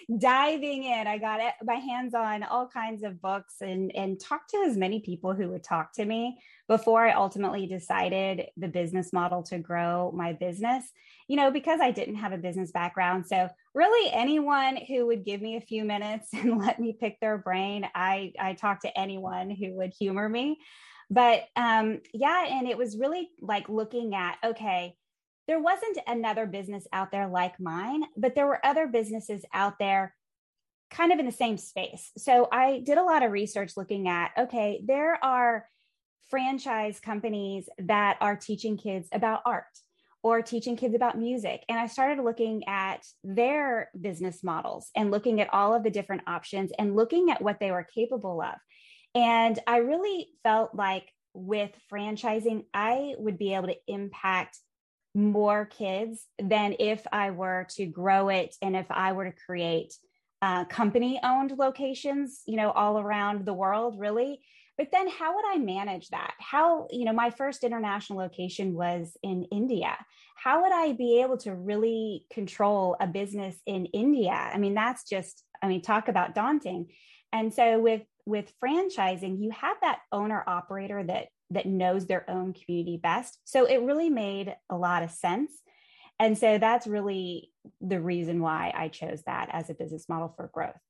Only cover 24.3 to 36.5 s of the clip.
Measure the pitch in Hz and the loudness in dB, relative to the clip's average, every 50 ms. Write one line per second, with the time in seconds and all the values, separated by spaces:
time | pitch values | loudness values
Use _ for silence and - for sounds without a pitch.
24.3 | - - - 233 226 226 220 208 185 180 175 180 175 _ _ _ _ _ _ _ | -4 -4 -4 -4 -4 -2 -2 -2 -2 -2 -2 -4 -10 _ _ _ _ _ _ _
25.3 | _ _ _ - 320 320 302 339 381 370 440 453 381 302 - - 240 233 226 220 | _ _ _ -2 0 2 4 2 2 2 0 -4 -4 -4 -4 -4 -4 -2 -2 0
26.3 | 208 220 220 196 175 196 190 190 202 196 - - - 190 190 190 - 196 196 190 | 0 -2 -2 -4 -6 -8 -8 -8 -10 -10 -10 -6 -4 -4 -4 -4 -2 -4 -2 0
27.3 | 180 180 180 180 180 - 185 165 160 175 196 240 277 311 302 - - 208 220 254 | 0 0 0 0 -2 -6 -8 -6 -6 -4 -4 -4 -2 -2 -4 -4 -4 0 0 0
28.3 | 262 285 285 285 277 - - 277 285 311 320 269 233 233 220 214 220 220 214 - | 2 2 2 2 2 2 2 2 4 4 0 2 0 0 0 0 -4 -8 -6 -8
29.3 | 208 196 - - - 190 196 202 202 - 202 196 196 196 196 190 - _ _ _ | -8 -10 -8 -6 -2 0 0 0 0 -2 0 2 2 2 2 0 -6 _ _ _
30.3 | _ _ _ _ _ _ _ _ _ _ _ _ - - 339 339 359 302 269 247 | _ _ _ _ _ _ _ _ _ _ _ _ -2 2 4 6 6 4 4 0
31.3 | 226 - 247 226 214 - - - - 190 185 - - 175 - - - 220 - 285 | -2 0 0 0 0 -2 -6 -8 -8 -8 -8 -8 -10 -14 -18 -18 -18 -6 4 6
32.3 | 254 247 240 - 226 247 262 269 277 247 247 269 285 330 370 359 320 302 262 226 | 8 8 8 6 6 4 4 4 4 2 2 2 4 4 6 6 6 4 4 4
33.3 | 202 202 214 208 - 208 202 170 - 202 190 - 208 196 190 180 175 175 170 - | 2 0 -2 -2 -2 -4 -6 -4 -6 -8 -6 -4 -4 -2 0 0 0 0 -2 -2
34.3 | - - 247 247 - 240 208 208 208 - 196 220 269 285 302 320 339 - 262 262 | 0 -2 -2 0 0 0 0 0 -2 -2 0 0 0 2 4 2 2 2 2 2
35.3 | 254 247 247 240 233 220 226 - _ _ _ _ _ _ _ _ _ _ _ _ | 4 4 4 4 2 2 -2 -8 _ _ _ _ _ _ _ _ _ _ _ _
36.3 | - 262 262 262 | -2 -2 0 0